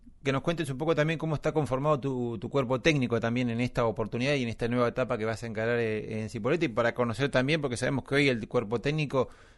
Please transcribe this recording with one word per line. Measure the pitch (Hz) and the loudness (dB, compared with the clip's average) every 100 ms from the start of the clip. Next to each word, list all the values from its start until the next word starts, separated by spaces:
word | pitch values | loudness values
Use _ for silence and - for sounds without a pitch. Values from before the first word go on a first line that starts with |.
| - - | -20 -8
que | 139 | -2
nos | 135 | -2
cuentes | 170 165 147 | 0 -2 -2
un | 131 | -2
poco | 156 | 0
también | 156 151 160 | 2 2 0
cómo | 165 | -2
está | 151 156 | -2 0
conformado | 147 127 131 147 147 | 0 0 0 2 0
tu, | 139 127 120 117 | 0 -2 -2 -4
tu | 120 | -2
cuerpo | 139 123 127 | 0 2 2
técnico | 165 147 123 117 | 4 4 4 2
también | 117 120 123 | 2 0 0
en | 117 | 0
esta | 123 - | -2 0
oportunidad | 117 110 107 113 131 | 0 0 -4 -2 0
y | 143 | 0
en | 120 | -2
esta | 107 117 | -2 0
nueva | 123 120 | 2 2
etapa | 117 120 120 | 0 -2 -2
que | 110 | -2
vas | 113 | -4
a | 117 | -6
encarar, | 107 113 120 | -2 0 0
eh, | 113 107 110 110 | 0 -2 -4 -6
en | 110 | -6
Cipolletti, | 117 113 165 156 | -2 0 0 0
para | 110 117 | 2 2
conocer | 117 120 117 135 | 2 0 0 0
también, | 131 131 160 | 2 2 2
porque | 143 117 | 0 -2
sabemos | 127 139 | -2 -2
que | - | 0
hoy | 139 143 | 2 2
el | 120 104 | 2 -2
cuerpo | 123 107 117 | -2 -2 -2
técnico, | 139 156 143 135 113 - - | -2 -2 0 0 -2 -6 -20